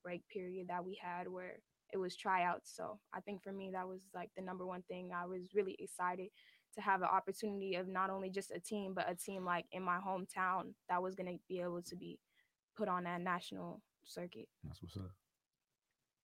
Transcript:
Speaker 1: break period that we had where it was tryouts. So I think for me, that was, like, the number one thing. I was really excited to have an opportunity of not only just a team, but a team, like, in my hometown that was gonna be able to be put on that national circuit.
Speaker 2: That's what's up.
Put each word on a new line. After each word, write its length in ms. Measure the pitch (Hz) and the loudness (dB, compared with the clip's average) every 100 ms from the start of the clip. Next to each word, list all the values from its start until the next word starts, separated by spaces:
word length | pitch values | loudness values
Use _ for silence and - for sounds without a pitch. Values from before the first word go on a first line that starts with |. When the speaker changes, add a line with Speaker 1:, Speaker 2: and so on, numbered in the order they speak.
Speaker 1:
break 240 | 175 175 - | -6 -6 -6
period 400 | 196 180 185 180 | -6 -4 -4 -2
that 160 | 175 | -2
we 100 | 185 | -2
had 340 | 208 180 175 180 | -6 -6 -4 -4
where 300 | 180 180 214 _ _ _ | -6 -8 -10 _ _ _
it 60 | 190 | 0
was 180 | 180 - | 0 0
tryouts. 580 | 208 185 175 - - | 4 6 6 4 -2
So 260 | - - 208 _ | -6 -6 -6 _
I 80 | 190 | -8
think 220 | 202 196 | -4 -6
for 100 | 196 | -6
me, 180 | 196 190 | -6 -4
that 140 | 185 185 | -2 -2
was, 220 | 190 190 | -6 -8
like, 160 | 185 175 - | -8 -6 -6
the 60 | |
number 240 | 185 185 185 | -4 -2 -2
one 160 | 180 | -4
thing. 280 | - 180 180 | -6 -8 -4
I 140 | 180 175 | -4 -2
was 280 | 185 180 | -4 2
really 220 | 202 190 - | 2 2 -2
excited 520 | 190 - 180 180 185 - - - _ | -8 0 2 2 -4 -10 -20 -20 _
to 60 | 214 | 0
have 220 | 202 190 | 6 6
an 60 | 180 | 8
opportunity 640 | 190 196 190 214 202 190 180 | 6 6 0 0 0 2 0
of 100 | 185 | 2
not 240 | 185 190 | 2 2
only 200 | 190 190 | 2 0
just 200 | 190 - | -2 -2
a 80 | 175 | -6
team, 340 | - 208 190 | -2 -2 0
but 140 | 185 165 | 2 2
a 60 | |
team, 300 | 180 - 190 | 0 -2 -2
like, 220 | 180 175 - | 2 2 0
in 100 | 185 | -2
my 160 | 185 180 | 2 2
hometown 760 | 196 190 190 190 185 185 - - - | 2 -2 -2 2 2 2 0 -10 2
that 140 | 180 | 2
was 120 | 185 | 2
gonna 220 | 190 180 175 - | -2 -4 -6 -4
be 120 | 180 | -2
able 220 | 175 175 | 0 -2
to 140 | 175 180 | -4 -10
be 220 | 170 - _ _ _ _ _ - | -10 -12 _ _ _ _ _ -2
put 120 | 202 | 2
on 160 | 180 | 2
that 160 | 175 175 | 2 0
national 640 | 180 175 - 190 170 180 - _ | 2 0 0 -6 -6 -8 -14 _
circuit. 440 | - 175 175 220 - _ | -12 -8 -8 -8 -14 _
Speaker 2:
That's 180 | - - | -12 -10
what's 140 | 90 101 | -8 -6
up. 180 | 92 - _ _ _ _ _ _ _ _ _ _ | -6 -10 _ _ _ _ _ _ _ _ _ _